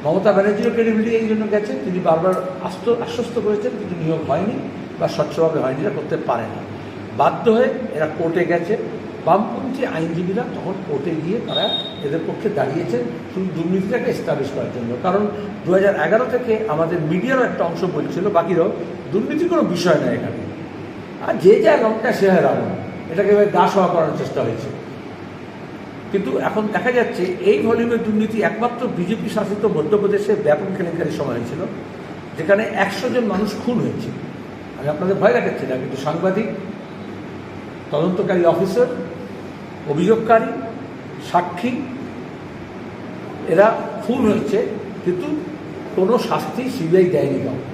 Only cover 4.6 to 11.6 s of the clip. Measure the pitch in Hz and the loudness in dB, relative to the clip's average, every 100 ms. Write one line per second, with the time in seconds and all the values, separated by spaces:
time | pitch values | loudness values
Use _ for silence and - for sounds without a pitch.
4.6 | - - - - 160 - 151 - 160 151 | -6 -10 -12 -4 -2 0 -2 2 2 2
5.6 | 131 135 202 - 147 160 - 120 110 107 | 0 0 -2 -2 -4 -4 -2 -2 -2 -8
6.6 | - - - - - 110 147 170 233 220 | -10 -12 -12 -12 -12 0 2 2 4 4
7.6 | 262 - 202 147 156 - 165 170 170 170 | 4 0 -4 -2 -2 0 0 2 2 0
8.6 | 170 214 170 - - - - 185 220 - | 0 -2 -2 -8 -10 -6 2 4 2 -4
9.6 | - - 156 160 165 165 180 196 254 - | -4 -2 -2 -2 -2 -2 -2 -2 -4 -6
10.6 | 175 196 - 143 180 160 160 226 - - | -6 -6 -4 -4 -2 -2 -2 -2 -2 -2